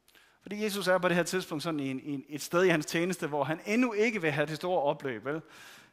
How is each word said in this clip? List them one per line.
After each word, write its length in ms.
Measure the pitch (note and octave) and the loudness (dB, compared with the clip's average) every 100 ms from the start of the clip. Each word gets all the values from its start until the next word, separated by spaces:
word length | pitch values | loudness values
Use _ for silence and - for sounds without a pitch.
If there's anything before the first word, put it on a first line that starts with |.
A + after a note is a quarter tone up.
| _ - _ _ | _ -20 _ _
Fordi 220 | - G#3 | -12 -4
Jesus 240 | G#3+ G3+ F3+ | -2 -2 2
er 100 | F#3 | 4
på 100 | F3+ | 4
det 80 | F3 | 2
her 60 | |
tidspunkt 400 | E3+ F#3 F#3 D#3 | 2 -2 -2 -4
sådan 180 | E3+ D#3 | -4 -2
i 100 | C3+ | -4
en, 100 | C3 | -4
i 120 | D3+ | -6
en, 120 | C#3+ - | -8 -6
et 140 | D3 | -10
sted 220 | - F3 | 0 4
i 40 | F#3 | 6
hans 180 | D#3+ D3 | 4 2
tjeneste, 400 | E3 F3 F3+ D#3 | 0 0 -2 -2
hvor 180 | D3 | -2
han 160 | C3+ D#3+ G3+ | -2 -4 -2
endnu 260 | A3 B3+ | 2 2
ikke 280 | G#3 A3+ G#3+ | 2 2 2
vil 100 | E3 | 0
have 160 | C#3+ D3 | 0 0
det 100 | D#3 | -2
store 260 | F3+ F3+ | -2 0
opløb, 420 | C#3+ D#3 C#3 A2+ | 0 -2 -4 -6
vel? 180 | A2+ D#3+ - - - - - | -6 -8 -8 -20 -20 -20 -20